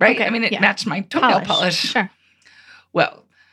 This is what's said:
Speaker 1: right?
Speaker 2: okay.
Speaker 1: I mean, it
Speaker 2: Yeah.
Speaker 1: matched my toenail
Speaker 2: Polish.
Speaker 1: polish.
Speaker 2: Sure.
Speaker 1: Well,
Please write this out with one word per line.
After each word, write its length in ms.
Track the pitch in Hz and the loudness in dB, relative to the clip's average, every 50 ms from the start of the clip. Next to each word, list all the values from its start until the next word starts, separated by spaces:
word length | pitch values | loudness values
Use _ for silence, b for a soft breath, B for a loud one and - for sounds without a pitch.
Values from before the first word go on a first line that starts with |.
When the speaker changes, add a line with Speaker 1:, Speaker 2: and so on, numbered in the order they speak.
Speaker 1:
right? 160 | 180 226 233 | 2 2 4
Speaker 2:
okay. 100 | 226 214 | 2 0
Speaker 1:
I 40 | 185 | -2
mean, 140 | 226 233 226 | -2 -2 -2
it 80 | - | -2
Speaker 2:
Yeah. 80 | 208 - | -2 2
Speaker 1:
matched 260 | 202 208 202 - - | 0 0 0 0 -4
my 160 | 208 147 196 | -6 -4 -6
toenail 380 | 196 - - 320 254 240 185 165 | -6 -4 -2 0 2 2 2 2
Speaker 2:
Polish. 60 | - - | 0 -2
Speaker 1:
polish. 300 | - 160 180 180 165 - - - | -2 0 0 -2 -2 -2 -4 -2
Speaker 2:
Sure. 180 | - 240 190 196 _ _ b b b b b b b b b b b b b b - | -2 -2 -2 -4 _ _ b b b b b b b b b b b b b b -2
Speaker 1:
Well, 300 | 170 - - - - _ _ b b b b | 0 0 -2 -4 -12 _ _ b b b b